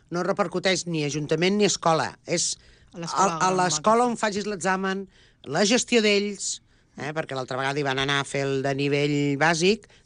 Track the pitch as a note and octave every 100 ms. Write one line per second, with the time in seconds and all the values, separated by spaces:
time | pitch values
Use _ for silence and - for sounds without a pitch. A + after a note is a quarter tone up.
0 | _ E3+ F3 G3 F3 F#3 F#3 F3+ F3 D#3+
1 | C#3+ D3 C#3+ D#3 F#3 G#3 G3+ - E3+ D#3+
2 | G#2+ - - E3 - - - - _ F3
3 | E3 C#3 F#3+ D#3+ F#3 F#3 F3+ D3+ G#3 A3+
4 | B3 A3+ A3 G3 G3+ G3 F3+ F#3+ F#3+ G3
5 | F#3+ _ _ _ - D3+ G#3 A#3+ - A#3+
6 | G#3 G3+ G#3 G3 - - - _ _ -
7 | C3+ D#3 D3+ C3+ B2+ B2+ C3+ C#3+ C#3 C3
8 | C3+ C#3 C3+ C#3+ C#3 C3+ C#3 C#3 C#3+ C#3+
9 | D3 C#3+ C#3+ C#3 D#3+ D#3+ F#3 A3+ - _